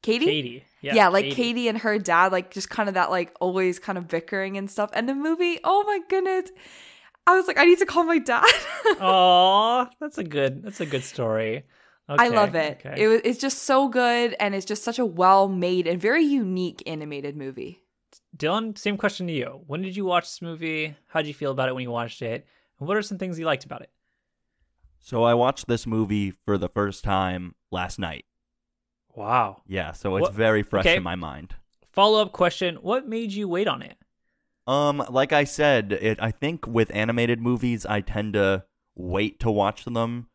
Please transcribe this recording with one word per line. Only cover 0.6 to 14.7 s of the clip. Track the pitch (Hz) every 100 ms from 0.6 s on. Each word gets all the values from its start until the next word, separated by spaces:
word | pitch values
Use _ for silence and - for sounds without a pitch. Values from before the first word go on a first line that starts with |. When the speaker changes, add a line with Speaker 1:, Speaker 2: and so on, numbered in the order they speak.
| _ _
Speaker 2:
Yeah, | 139 185
Speaker 1:
Yeah, | 190
like, | 196 214
Speaker 2:
Katie. | 262
Speaker 1:
Katie | 240 240 240
and | 220
her | 226 208
dad, | 180 170 185
like, | 185 185
just | 196 -
kind | - 208
of | 185
that, | 175
like, | 185 175 -
always | 180 185 185 180
kind | - 185
of | 170
bickering | 165 165 202 190 196
and | 196
stuff. | - 208
And | - 240
the |
movie, | 277 311 330 349 339
oh | - 392 415
my | 403 339
goodness. | 381 381 370 370 - - - - - _ _ -
I | 370
was | 370
like, | 294
"I | 330
need | 349
to | 381
call | 330
my | 330 330
dad." | 277 240 466 - -
<laughs> | 640 440 -
Speaker 2:
Aw, | 190 190 180 180 185 196 220 247 247 _
that's | 302 -
a |
good, | 175 147 135 135
that's | 214 -
a | 160
good | 139
story. | - - 117 110 110 123 - _ _ _ -
Speaker 1:
I | 143 240
Speaker 2:
Okay, | 226
Speaker 1:
love | 202 165
it. | 151 147
Speaker 2:
okay. | 143 139
Speaker 1:
It | 214
was, | 226
it's | - 254
just | 277 -
so | - 269 277
good, | 240 240 240 240 -
and | 208 196
it's |
just | 190